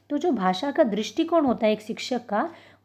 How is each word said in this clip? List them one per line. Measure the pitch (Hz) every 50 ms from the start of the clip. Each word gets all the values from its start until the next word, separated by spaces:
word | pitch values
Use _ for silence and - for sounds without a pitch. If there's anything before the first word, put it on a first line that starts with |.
| _ -
तो | 294
जो | 285 330 359
भाषा | 262 202 185 185 185 - 285 285
का | 277 349 311
दृष्टिकोण | 220 196 208 214 - - 330 320 330 339 330 294
होता | 254 220 - 233
है | 214 214
एक | 214
शिक्षक | - - 202 - - - 254 233 -
का, | - 202 214 294 339 - - - - - _